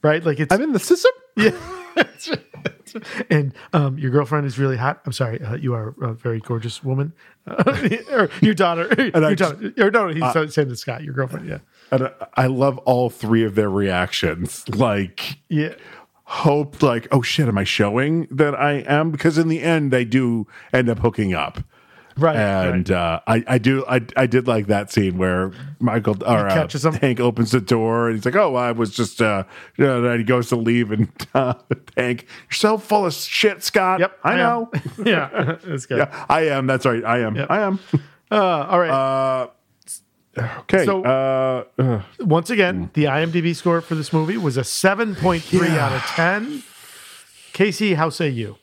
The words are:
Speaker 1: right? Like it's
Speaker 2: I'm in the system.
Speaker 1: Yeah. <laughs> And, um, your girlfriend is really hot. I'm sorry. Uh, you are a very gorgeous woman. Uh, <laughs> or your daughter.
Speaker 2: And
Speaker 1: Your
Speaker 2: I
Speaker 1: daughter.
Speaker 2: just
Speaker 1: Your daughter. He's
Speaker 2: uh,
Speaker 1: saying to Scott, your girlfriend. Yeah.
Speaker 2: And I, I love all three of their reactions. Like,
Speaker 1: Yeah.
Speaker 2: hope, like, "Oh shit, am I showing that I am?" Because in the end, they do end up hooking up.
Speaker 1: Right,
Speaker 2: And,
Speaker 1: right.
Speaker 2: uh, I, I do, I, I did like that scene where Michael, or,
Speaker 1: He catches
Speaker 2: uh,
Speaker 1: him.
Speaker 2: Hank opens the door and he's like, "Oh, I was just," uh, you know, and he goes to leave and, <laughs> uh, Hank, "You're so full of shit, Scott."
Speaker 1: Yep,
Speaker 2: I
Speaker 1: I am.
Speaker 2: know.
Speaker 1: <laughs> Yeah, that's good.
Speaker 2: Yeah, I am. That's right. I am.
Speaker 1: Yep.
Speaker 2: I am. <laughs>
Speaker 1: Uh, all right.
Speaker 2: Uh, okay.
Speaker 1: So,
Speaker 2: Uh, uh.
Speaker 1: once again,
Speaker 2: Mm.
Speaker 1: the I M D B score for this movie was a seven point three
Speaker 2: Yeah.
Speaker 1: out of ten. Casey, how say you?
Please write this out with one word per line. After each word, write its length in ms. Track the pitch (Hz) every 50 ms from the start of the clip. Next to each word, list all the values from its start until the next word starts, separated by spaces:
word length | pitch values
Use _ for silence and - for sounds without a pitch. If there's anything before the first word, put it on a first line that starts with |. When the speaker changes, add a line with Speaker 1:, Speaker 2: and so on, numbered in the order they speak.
Speaker 1:
right? 220 | - 151 151 165 165
Like 140 | 165 143 139
it's 140 | 156 135 180
Speaker 2:
I'm 80 | 202
in 100 | 277 311
the 80 | 269 190
system. 320 | - - 359 359 - 508 508 - _ _ _
Speaker 1:
Yeah. 160 | - 214 220 - - - - 370 370 359 - -
<laughs> 400 | - - - - - - 320 302 - - _ - - - - - _ _ - - 226 - - - 226 - _
And, 240 | 180 151 143 139 - - - -
um, 260 | - 170 147 139 135
your 140 | 147 147 131
girlfriend 340 | 123 147 143 120 147 151 143
is 140 | 139 117 123
really 160 | 139 135 131
hot. 240 | 117 123 139 151 - _
I'm 80 | - 120
sorry. 280 | - 131 113 113 120
Uh, 140 | - 104 113
you 180 | 147 151 131 120
are 220 | 113 107 110 - -
a 120 | - 120 113
very 280 | 113 _ 123 113 113
gorgeous 420 | 107 - 120 113 110 117 - - -
woman. 300 | 135 131 135 139 156 165 _ - - _ _ _
Uh, 400 | - - - - - 277 - 294 - 208 240
<laughs> 120 | - -
or 180 | 294 240 202 160 - -
your 120 | - 214 214
daughter. 340 | 156 196 170 170 165 170
Speaker 2:
And 260 | - 226 - 269 214 -
Speaker 1:
Your 120 | 170 156
Speaker 2:
I 80 | 156 196
Speaker 1:
daughter. 220 | 156 190 160 143 185
Speaker 2:
just 160 | 220 208 -
Speaker 1:
Your 120 | - 220 202
daughter. 220 | 202 233 208 180 156
He's 80 | 139 123
Speaker 2:
uh, 240 | 127 123 165 156
Speaker 1:
saying 200 | 151 - - 147
to 80 | 131 120
Scott, 260 | 113 - - 120 127 156
your 100 | 143 135
girlfriend. 340 | 135 135 127 - - -
Yeah. 120 | - - - _ _ _ _ _ _
Speaker 2:
And 140 | - 131 131
I, 80 | - - - 98 - - - 131
I 40 |
love 300 | 127 135 123 135 139 131 127
all 300 | - - 127 123 127 120
three 360 | - - - 107 113 113 113
of 100 | 107 95
their 140 | 107 107 104
reactions. 1000 | 95 101 101 98 92 90 90 90 - - - 85 78 82 87 - - - -
Like, 680 | - 120 101 135 120 104 101 98 90 - - - - 139 _ _
Speaker 1:
Yeah. 280 | _ - 151 151 156 - - - - - - - _ _ _ _
Speaker 2:
hope, 580 | - - - - 156 143 147 147 143 - - -
like, 240 | 139 120 120 117 - -
"Oh 80 | 131
shit, 260 | 117 - - - 151
am 100 | 120 104
I 60 | 101 98
showing 640 | 92 - - 107 101 104 120 135 147 160 165 160 -
that 260 | 139 135 151 147 143
I 240 | - 139 147 143 143
am?" 320 | - - 143 147 156 165
Because 260 | 156 143 - 165 -
in 100 | 156 165
the 140 | 160 160 165
end, 300 | 123 165 165 160 147 139
they 120 | 131 127 123
do 440 | 113 113 131 131 120 117 113 104 _ - - - - -
end 160 | 127 127 120
up 100 | 113 95
hooking 340 | 113 117 - - 107 98 90
up. 260 | 78 71 - - - - _ _ _ _ _ _ - - _ -
Speaker 1:
Right, 180 | - 147 165 151
Speaker 2:
And, 540 | 120 107 101 98 95 92 90 87 92 87 95
Speaker 1:
right. 60 | 98
Speaker 2:
uh, 240 | 90 87 85 82 82 _
I, 180 | - 110 117 117
I 100 | - 127
do, 280 | 127 110 127 135 135 131
I, 140 | - 127 123 113 120 -
I 80 | 135 131
did 180 | 123 113 127 120
like 220 | 127 120 110 104
that 240 | 98 107 101 104 -
scene 260 | - 113 101 95 87
where 360 | 92 92 92 90 90 95 95 90 - - 139 - _
Michael, 420 | 123 120 107 117 104 117 107 98 -
or, 200 | - 120 107 101 98
Speaker 1:
He 40 | 95
catches 320 | 160 151 - - 147 139
Speaker 2:
uh, 60 | 160
Speaker 1:
him. 80 | 156 -
Speaker 2:
Hank 200 | - 135 123 113
opens 300 | 120 123 110 117 117 107
the 100 | 123 131
door 480 | 98 90 123 113 110 113 113 117 117 117
and 80 | 113
he's 80 | 110 98
like, 100 | 123 123
"Oh, 180 | 196 208 165 131
I 200 | 123 123 120 117
was 200 | 113 117 104 -
just," 280 | - 117 98 - -
uh, 240 | 117 110 104 95 95 - - - - - _
you 80 | - 139
know, 180 | 139 131 123 120
and 140 | 123 120 117
he 60 | 113
goes 240 | 104 131 123 120 -
to 80 | 127
leave 340 | 120 113 113 117 120 120 104
and, 160 | 107 107 107 - - _ -
<laughs> 100 | - _
uh, 200 | - - 156 156 - _ _ - - _ - _
Hank, 280 | - 123 127 123 120 - _ - - - _
"You're 40 | -
so 220 | - - 208 220
full 280 | 214 208 - 214 208 196
of 80 | 175 147
shit, 500 | - - - - - 214 208 196 165 -
Scott." 380 | - - 214 190 185 185 180
Speaker 1:
Yep, 180 | 175 190 - - -
Speaker 2:
I 40 | -
Speaker 1:
I 40 | 220
am. 60 | 254
Speaker 2:
know. 320 | 240 233 240 233 226 233 - - -
Speaker 1:
<laughs> 200 | - - - 208
Yeah, 500 | 226 208 165 143 135 - 226 151 127 165 165 -
that's 220 | 185 156 135 -
good. 140 | _ - 131
Speaker 2:
Yeah, 260 | 143 139 - - - -
I 120 | 143 160 160
am. 200 | 156 143 139 131
That's 180 | 127 131 127 -
right. 180 | 135 120 117 110
I 160 | 110 117 123
am. 160 | 117 110 107
Speaker 1:
Yep. 100 | 120 139 -
Speaker 2:
I 100 | 160 202
am. 180 | 214 196 190 190 - - -
<laughs> 360 | 147 - - _ _ _ _
Speaker 1:
Uh, 60 | 214 214 196 185 175 151 139 175
all 100 | 196 180
right. 100 | 175 160
Speaker 2:
Uh, 560 | 143 135 135 135 135 135 135 135 131 131 127 113 _ _ _ _ _ _ _ - - - _ _ _ _ _ _ _ - 120 120 - -
okay. 260 | - - - 190 170
Speaker 1:
So, 180 | 202 196 190 185
Speaker 2:
Uh, 580 | 123 131 131 135 135 135 131 131 131 131 127 - - _ -
uh. 200 | 131 131 117 104 95 - - _
Speaker 1:
once 300 | - 190 151 165 170 -
again, 380 | 240 208 190 196 196 185 170
Speaker 2:
Mm. 60 | 180 _
Speaker 1:
the 140 | 156 147
I 140 | 143 135 147
M 100 | 160 170
D 80 | 165 175
B 140 | 160 170 170
score 260 | - - 180 170 165
for 160 | 165 - 170
this 160 | 156 147 -
movie 240 | - 160 156 156 202
was 200 | 226 185 151 120
a 80 | 131 123
seven 500 | - - - - 190 196 196 233 220 190
point 280 | - 156 185 175 165 160
three 240 | - 170 185 180 175
Speaker 2:
Yeah. 160 | 165 151 -
Speaker 1:
out 80 | - 135
of 80 | 131
ten. 600 | 117 - - - 165 175 190 208 220 269 302 269 240 - - - - - - - - - - - - _ _ - - - -
Casey, 400 | - 190 214 175 - 214 208 180
how 160 | 151 160 165
say 180 | - - 175 147
you? 280 | 131 117 110 101 101 _